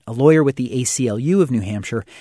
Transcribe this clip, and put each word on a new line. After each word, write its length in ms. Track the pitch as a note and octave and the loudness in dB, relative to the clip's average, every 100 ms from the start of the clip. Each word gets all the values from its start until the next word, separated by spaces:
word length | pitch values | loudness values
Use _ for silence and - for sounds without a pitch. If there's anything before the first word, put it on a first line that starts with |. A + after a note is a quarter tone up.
| - | -10
a 60 | |
lawyer 280 | A#2 C#3+ D#3+ | 2 4 6
with 120 | C#3 C3 | 4 0
the 160 | B2+ C3 | -4 -4
A 40 | B2 | -4
C 220 | - A#2+ | -2 -2
L 120 | G#2 | -2
U 220 | C#3+ G3 | 0 2
of 100 | D#3 | 2
New 80 | A#2 | 0
Hampshire, 460 | F#2+ G#2 G2+ A#2 - - | -4 -6 -6 -8 -8 -16